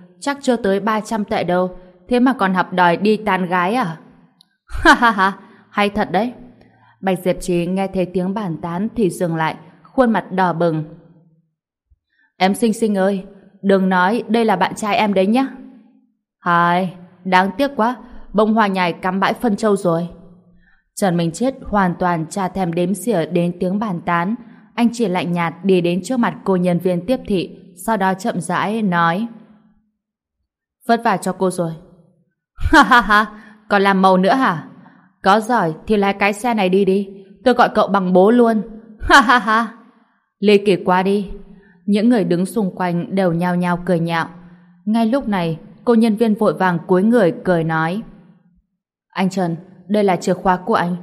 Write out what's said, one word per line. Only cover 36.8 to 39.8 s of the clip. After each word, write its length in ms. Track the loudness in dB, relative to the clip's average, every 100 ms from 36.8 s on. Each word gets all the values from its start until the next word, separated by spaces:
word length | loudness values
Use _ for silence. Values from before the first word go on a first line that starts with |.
đi, 240 | 2 0 -2 -12 -20 -4
tôi 100 | 0
gọi 140 | 4 2
cậu 140 | 2 0
bằng 240 | 0 2
bố 180 | 4 6
luôn." 320 | 6 4 2 -4 -12
<laughs> 180 | -20 -8
"Ha 200 | 4 4
ha 180 | 6 2
ha." 300 | 2 0 -2 -8